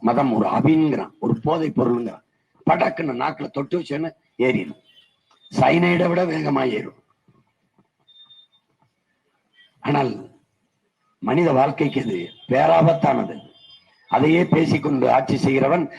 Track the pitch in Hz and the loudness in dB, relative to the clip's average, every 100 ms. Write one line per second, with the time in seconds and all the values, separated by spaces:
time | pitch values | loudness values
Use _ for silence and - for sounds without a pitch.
0 | 117 123 135 117 104 117 135 160 156 123 | -2 0 0 0 0 0 2 4 2 -2
1 | - - 139 113 - 165 156 - 123 120 | -6 -8 -4 -2 -2 -2 -2 -2 0 0
2 | 117 - _ _ _ _ - 175 - - | -4 -12 _ _ _ _ 0 2 0 -2
3 | 156 123 139 151 139 - 143 180 - 143 | -6 -4 -4 -6 -10 -8 -4 -6 -4 -6
4 | 160 - _ - 127 110 95 - _ _ | -6 -10 _ -2 0 0 -4 -14 _ _
5 | _ _ _ _ - - 131 165 175 175 | _ _ _ _ -10 0 2 4 2 2
6 | 175 170 180 160 151 139 127 - - - | 0 0 -2 -2 -2 -2 -2 -4 -8 -16
7 | _ _ _ _ _ _ _ _ _ _ | _ _ _ _ _ _ _ _ _ _
8 | _ _ - - _ _ _ _ _ _ | _ _ -20 -20 _ _ _ _ _ _
9 | _ _ _ _ _ _ - _ - 143 | _ _ _ _ _ _ -20 _ -4 -2
10 | 127 98 92 _ _ _ _ _ _ _ | -2 -6 -14 _ _ _ _ _ _ _
11 | _ _ 104 143 170 131 135 - 151 135 | _ _ -2 0 2 2 2 0 -2 -2
12 | 117 90 85 - - 127 156 165 160 165 | -4 -6 -8 -14 -4 0 4 4 4 4
13 | 147 127 - - - _ _ - _ _ | 0 0 -4 -10 -18 _ _ -20 _ _
14 | - 120 147 170 175 156 165 156 147 135 | -4 0 4 2 2 2 2 0 0 0
15 | 123 123 131 139 135 135 135 175 151 | 2 2 2 -2 0 0 2 0 -2